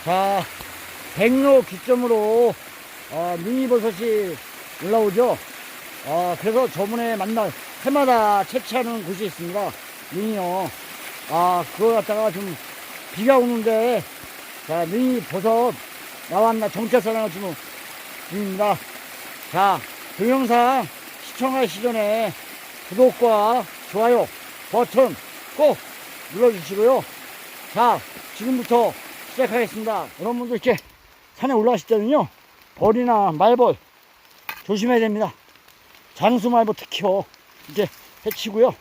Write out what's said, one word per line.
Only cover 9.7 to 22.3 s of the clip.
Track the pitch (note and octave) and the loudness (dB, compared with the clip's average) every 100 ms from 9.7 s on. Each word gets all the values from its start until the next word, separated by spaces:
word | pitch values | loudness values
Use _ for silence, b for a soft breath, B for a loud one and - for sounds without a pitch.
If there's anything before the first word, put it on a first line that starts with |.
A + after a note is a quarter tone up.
| A#2 - - - | -6 -16 -18 -10
능이요. | E3 G#3+ G#3+ F3+ F#3 F3 - - - - - - | -6 -2 -2 -2 -2 -4 -8 -16 -14 -14 -14 -4
아, | D#3 F3+ F3+ D#3 - | 2 4 2 -2 0
그거 | A3 | 2
갖다가 | A3+ G#3 G#3+ A3 | 2 0 0 0
좀 | F3 G3+ D#3 - - - - - - | -2 -8 -8 -12 -16 -16 -16 -14 -2
비가 | A3 C4+ | 4 6
오는데, | A#3+ A#3 G#3+ A3 A#3 A3+ D3 - - - - - - | 4 2 2 2 2 0 -2 -14 -18 -16 -16 -16 -6
자, | D#3+ E3 | -2 -2
능이버섯 | G#3 B3+ B3 E3 F3+ G3+ A3+ A#3+ D#3+ - - - - - | 0 0 0 -2 -2 2 4 2 -2 -12 -16 -16 -16 -4
나왔나, | F3+ A3+ A3+ G#3+ | 2 4 4 -2
정체사나 | F3+ A3+ B3 G3+ A3+ G#3+ | -4 2 2 2 -2 -2
지금 | E3+ G3 D3 - - - - - - - | -4 -8 -8 -12 -16 -16 -16 -16 -16 -10
중입니다. | F#3+ G3+ F#3+ G#3 F#3 - - - - - - - | -6 -4 0 2 0 -2 -16 -16 -16 -16 -16 -4
자, | E3 G3 F3 - - - - | 2 4 2 -2 -14 -16 -2
동영상 | G#3+ C4 B3 A#3+ A#3+ C4 G3 - - - - | 2 2 4 4 6 4 -2 -10 -18 -18 -16
시청하시기 | - B3+ C4 A#3+ E3+ | -4 -2 0 0 0
전에 | A#3+ A3+ G#3 A3 A3 | -2 0 0 0 0